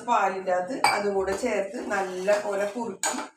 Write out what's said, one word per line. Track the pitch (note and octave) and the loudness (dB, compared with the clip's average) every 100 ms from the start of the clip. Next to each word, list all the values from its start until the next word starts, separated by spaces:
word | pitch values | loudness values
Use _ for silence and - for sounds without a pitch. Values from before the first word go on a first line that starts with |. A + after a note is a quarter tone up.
| - | 2
പാലിൻ്റെ | A3 F#3+ F#3+ F#3 | 4 4 0 0
അകത്ത് | F3+ F3+ C4+ - | 0 0 2 2
അതും | A3+ G3+ G3 | 2 2 0
കൂടെ | F#3+ G3 | 0 0
ചേർത്ത് | B3 G#3 F#3+ B3 F#3+ | 0 0 -2 -6 -4
നല്ല | G3+ F#3 F#3 F#3+ G#3 | -2 -2 -2 2 2
പോലെ | G#3 G3 G3+ A#3+ | 2 -2 -2 -2
കുറുക്കി | G#3+ F#3+ - C4+ - | -6 -4 -4 -4 -8